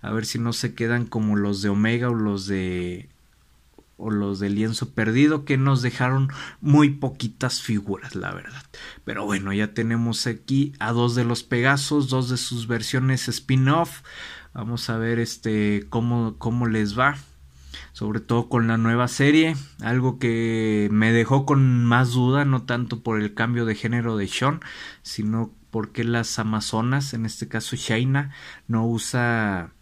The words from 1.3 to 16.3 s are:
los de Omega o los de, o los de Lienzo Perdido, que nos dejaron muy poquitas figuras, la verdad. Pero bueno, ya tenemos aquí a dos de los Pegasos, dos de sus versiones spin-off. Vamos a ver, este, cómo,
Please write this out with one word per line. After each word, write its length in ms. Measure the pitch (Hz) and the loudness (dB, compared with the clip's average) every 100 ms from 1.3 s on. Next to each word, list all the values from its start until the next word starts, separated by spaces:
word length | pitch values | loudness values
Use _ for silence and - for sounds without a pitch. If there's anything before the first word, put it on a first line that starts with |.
| 104 | 2
los 240 | 101 98 | 2 0
de 80 | 101 | 0
Omega 400 | 101 110 120 123 | 2 2 2 0
o 60 | |
los 320 | 117 107 101 95 | 0 0 -2 -2
de, 640 | 95 92 90 90 90 - _ _ _ _ _ _ - _ _ | -2 -2 -2 -4 -8 -14 _ _ _ _ _ _ -20 _ _
o 120 | 110 | -4
los 300 | 107 101 98 | -2 -2 -2
de 80 | 101 | -2
Lienzo 460 | 101 110 113 - | 0 0 -2 -6
Perdido, 500 | - 110 117 147 156 | -2 0 4 4 2
que 140 | 143 135 | 0 2
nos 240 | 135 135 | 4 2
dejaron 480 | 120 - 127 135 135 139 - - | 0 -2 0 2 0 -2 -14 -6
muy 260 | 151 143 147 | 4 8 6
poquitas 720 | 143 131 - 117 - 127 - | 4 -6 -4 -8 -4 -4 -4
figuras, 540 | - 107 101 95 - | -2 -2 -2 -8 -6
la 180 | 95 92 | -8 -8
verdad. 320 | 90 90 131 - - - - | -10 -12 -18 -20 -20 -18 -16
Pero 220 | - - 104 | -10 -6 -2
bueno, 260 | 98 98 | -2 -2
ya 220 | 98 107 | -2 -2
tenemos 520 | 110 113 117 117 110 - | -2 0 0 0 0 -4
aquí 460 | 110 - 139 143 - | -6 0 0 0 -2
a 140 | 113 | -2
dos 220 | 117 120 | 2 2
de 100 | 123 | 2
los 180 | 117 117 | 0 -2
Pegasos, 680 | - 120 127 139 139 151 135 | -2 0 2 2 2 0 2
dos 220 | 131 123 | 0 0
de 80 | 127 | -4
sus 280 | - 120 113 | -4 -6 -4
versiones 640 | 117 110 131 131 131 - | -4 -2 0 2 0 -2
spin-off. 720 | 117 - 131 131 156 170 - - - - - - | -6 0 2 4 4 0 -6 -18 -18 -16 -18 -16
Vamos 340 | - 113 117 - | -10 -6 -6 -4
a 80 | 113 | -2
ver, 220 | 113 117 | 0 0
este, 680 | 117 - 113 107 104 104 - | -2 -4 -2 0 2 0 0
cómo, 460 | 117 117 117 117 | -2 2 2 0